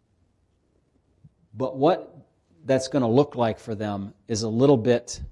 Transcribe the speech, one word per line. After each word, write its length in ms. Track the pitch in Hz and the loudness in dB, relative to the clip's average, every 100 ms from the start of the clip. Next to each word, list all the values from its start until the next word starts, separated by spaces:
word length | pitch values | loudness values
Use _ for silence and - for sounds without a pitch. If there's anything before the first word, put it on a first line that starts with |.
| _ _ _ _ _ _ _ _ _ _ _ _ - _ _ | _ _ _ _ _ _ _ _ _ _ _ _ -20 _ _
But 240 | 107 131 131 | -8 -8 0
what 400 | 143 185 - - - _ _ _ | 0 0 -4 -20 -20 _ _ _
that's 260 | 117 131 - | -2 0 0
gonna 200 | 147 120 | -2 2
look 260 | 123 143 123 | 4 2 0
like 220 | 117 104 | -2 -4
for 160 | - | -8
them 400 | 104 107 101 101 - - | -8 -6 -6 -8 -12 -8
is 160 | 110 | -6
a 60 | 110 | -2
little 280 | 113 139 139 | 2 4 4
bit, 420 | 113 117 - - - | 2 0 -2 -14 -14